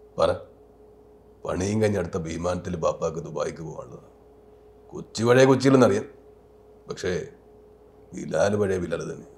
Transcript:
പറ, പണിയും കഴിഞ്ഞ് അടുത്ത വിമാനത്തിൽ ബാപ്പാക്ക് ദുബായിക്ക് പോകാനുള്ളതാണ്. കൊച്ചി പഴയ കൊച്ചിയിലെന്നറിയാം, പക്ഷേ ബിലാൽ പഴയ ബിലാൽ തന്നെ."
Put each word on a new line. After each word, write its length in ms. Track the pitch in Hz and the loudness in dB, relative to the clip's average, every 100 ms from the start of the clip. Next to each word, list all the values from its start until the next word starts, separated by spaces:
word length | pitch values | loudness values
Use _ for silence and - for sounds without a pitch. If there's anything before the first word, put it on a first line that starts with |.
| - - | -14 0
പറ, 120 | 82 - - - - - - - - - - - - | 0 0 -8 -20 -20 -20 -20 -20 -20 -20 -20 -12 -6
പണിയും 360 | 82 98 110 | -4 -2 0
കഴിഞ്ഞ് 180 | 107 101 | 0 0
അടുത്ത 180 | 85 92 | -4 -6
വിമാനത്തിൽ 580 | 80 80 87 87 92 87 | -6 -6 -4 -4 -6 -4
ബാപ്പാക്ക് 420 | 85 - 82 80 | -2 -2 -4 -6
ദുബായിക്ക് 460 | 85 78 80 78 | -8 -6 -6 -8
പോകാനുള്ളതാണ്. 500 | 78 73 64 - - - - - - - - - - | -12 -14 -16 -20 -20 -20 -20 -20 -20 -20 -20 -20 -18
കൊച്ചി 360 | - - - | -16 -12 -2
പഴയ 220 | 113 123 135 | 4 6 8
കൊച്ചിയിലെന്നറിയാം, 600 | 131 135 131 120 101 - - - - - - - - - | 6 6 6 6 4 -4 -14 -20 -20 -20 -20 -20 -20 -14
പക്ഷേ 220 | - 92 87 - - - - - - - - - | -8 -4 -4 -6 -14 -20 -20 -20 -20 -20 -20 -20
ബിലാൽ 420 | - 76 80 98 104 | -14 -6 0 0 2
പഴയ 220 | 98 90 | 0 -2
ബിലാൽ 240 | 82 82 | -4 -6
തന്നെ." 260 | 80 71 - | -6 -12 -16